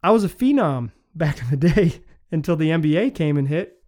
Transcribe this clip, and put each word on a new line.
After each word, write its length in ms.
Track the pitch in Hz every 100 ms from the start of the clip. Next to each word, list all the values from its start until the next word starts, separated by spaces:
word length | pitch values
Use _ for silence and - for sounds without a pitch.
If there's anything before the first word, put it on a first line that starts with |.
"I 80 | 175
was 140 | 226
a 60 | 196
phenom 640 | - 254 285 185 131 120 - _
back 260 | 160 151 143
in 100 | 120
the 60 | 139
day 440 | 170 190 196 - - -
<laughs> 160 | _
until 240 | 165 147 165
the 160 | 156
N 100 | 165
B 160 | 156 151
A 140 | 247
came 260 | 262 156 147
and 100 | 139
hit." 320 | 156 202 _